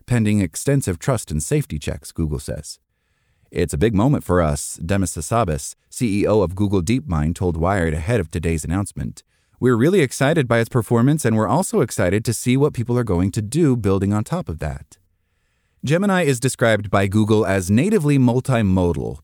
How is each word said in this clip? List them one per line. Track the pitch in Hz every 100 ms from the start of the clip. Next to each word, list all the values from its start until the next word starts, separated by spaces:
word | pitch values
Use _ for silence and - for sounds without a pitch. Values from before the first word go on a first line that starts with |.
| -
pending | 123 104 104
extensive | 90 - - 139 - 85
trust | - 120 -
and | 76
safety | - 151 - 76
checks, | - 69 -
Google | - 78 71
says. | - - - - _ _ _ _ _ _ _
"It's | - 85
a | 76
big | 110
moment | 98 127 135
for | - 90
us," | 80 73 - -
Demis | 82 98 107 -
Hassabis, | - 117 104 73 - - _
C | - 120 101
E | 82
O | 107
of | 87
Google | 92 101 98
DeepMind, | 80 131 151 80 78 85
told | 90 82
Wired | 85 101 82
ahead | 78 78 120
of | 80
today's | 87 82 82
announcement. | - 98 101 - - - _ _ _ _
"We're | 123 117
really | 143 196
excited | 135 - 139 170 123
by | 117
its | 113
performance, | 123 107 117 127 151
and | 117 110
we're | 101
also | 139 190 214
excited | 120 - 90 101
to | 113
see | 110 123 131
what | 147
people | - 117 123
are |
going | 110 87 95
to | -
do | 104 143 160 120
building | 101 98 98
on | 107
top | 107 175 -
of | 78
that." | 76 69 - _ _ _ _ _ _ _ _ _
Gemini | 123 165 208 185
is | 147 123
described | 131 - 117 107 104
by | 101 101
Google | 104 107 107 95
as | 98 90
natively | 107 185 220 147 139
multimodal | 123 123 135 123 101 95 90 73 57 67